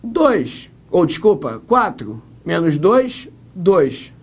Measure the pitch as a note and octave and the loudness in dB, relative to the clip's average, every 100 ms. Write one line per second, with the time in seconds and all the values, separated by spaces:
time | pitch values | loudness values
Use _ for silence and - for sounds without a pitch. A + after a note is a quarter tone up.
0 | A#3 E4+ D4+ G#3+ A#2+ - - _ _ F3+ | -6 0 2 2 -4 -10 -20 _ _ 0
1 | E3 - G#3+ F#3+ C3+ A2+ - B3 G#3+ B2+ | 2 2 2 2 -4 -10 0 0 0 -6
2 | G#2+ A2+ - - E3 E3+ E3 D3 F3+ B3 | -14 -14 -18 -16 -4 -2 0 2 2 2
3 | B3+ - - - - F#3+ F3+ F#3 C3+ A#2+ | 0 -8 -18 -20 -20 -2 2 2 2 -2
4 | - - | -18 -20